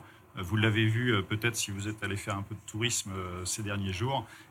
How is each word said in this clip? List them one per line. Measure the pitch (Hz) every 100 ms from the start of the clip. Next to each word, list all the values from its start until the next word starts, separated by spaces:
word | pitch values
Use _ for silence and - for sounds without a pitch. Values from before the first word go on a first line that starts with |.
| - - - -
euh, |
vous | 90
l'avez | 110 110 104
vu, | 110 110 123
euh, | 104
peut-être | 92 104 120
si | 113 -
vous | 98 104
êtes | 107
allé | 98
faire | 101 - 98
un |
peu | 98
de | 107 -
tourisme, | 104 117 - 101
euh, | 95 90 90
ces | 90 -
derniers | 104 101 98
jours, | 90 123 135 104 - -